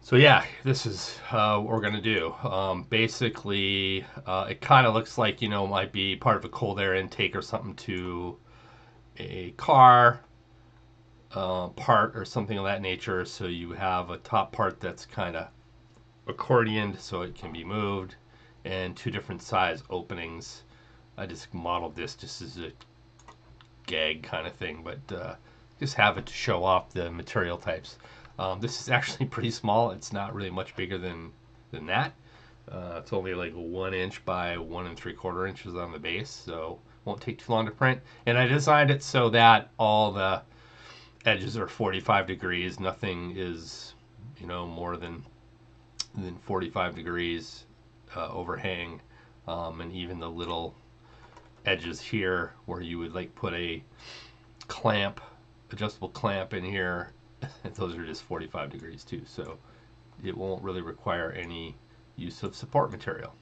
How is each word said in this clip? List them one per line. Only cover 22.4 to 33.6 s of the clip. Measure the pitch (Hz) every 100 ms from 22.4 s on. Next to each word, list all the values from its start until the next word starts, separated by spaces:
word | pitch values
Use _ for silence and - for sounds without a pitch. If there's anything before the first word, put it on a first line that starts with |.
as | 85 76
a | 80 - - - - - - - - - - - -
gag | 82 78 78
kind | 73 85 82
of |
thing, | - 85 78
but, | 82 - -
uh, | 90 87 - - - - -
just | 135 -
have | 104 101
it | -
to |
show | - - 92
off | 92 92 -
the | 95 85
material | 85 - 110 87 85
types. | - 80 - - - - - -
Um, | 95 92
this | 113 -
is | -
actually | 123 - - 135
<laughs> | -
pretty | 117
small. | - 107 107 117
It's | 92 -
not | 101 98 98
really | 95
much | 92 92 -
bigger | 92 92
than, | 90 85 82 - - - -
than | 80 78
that. | 104 143 - - - - - -
Uh, | 90 90 85
it's | -
only, | 101 92
like, | 90 87
one | 85